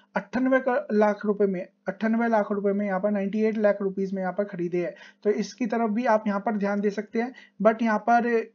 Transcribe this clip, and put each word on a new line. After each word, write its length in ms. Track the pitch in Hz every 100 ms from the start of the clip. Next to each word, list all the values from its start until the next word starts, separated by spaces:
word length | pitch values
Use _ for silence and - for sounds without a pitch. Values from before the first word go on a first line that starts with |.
| _ 196
अट्ठानवे 440 | - 240 262 262
का 260 | 262 254 302
लाख 340 | 208 214 202 208
रुपए 200 | 202 196
में, 200 | 180 - _ -
अट्ठानवे 400 | 190 220 226 233
लाख 240 | 214 208
रुपए 200 | 202 202
में 140 | 202 202
यहाँ 140 | 185
पर 100 | 208
नाइंटी 320 | 208 196 214
एट 160 | 220 220
लाख 200 | 208 202
रुपीज 300 | 196 196 190
में 80 | 190
यहाँ 100 | 185
पर 120 | 180
खरीदे 400 | 208 175 175 175
हैं। 100 | 165 - - _
तो 80 | 208
इसकी 360 | 214 196 - 240
तरफ 240 | 233 226
भी 160 | 214 240
आप 180 | 220 220
यहाँ 140 | 202
पर 160 | 233 214
ध्यान 240 | 196 202
दे 100 | 202
सकते 320 | 208 208 233
हैं, 120 | 254 - - -
but 200 | 208 226
यहाँ 160 | 226 214
पर 520 | 233 240 240 226 220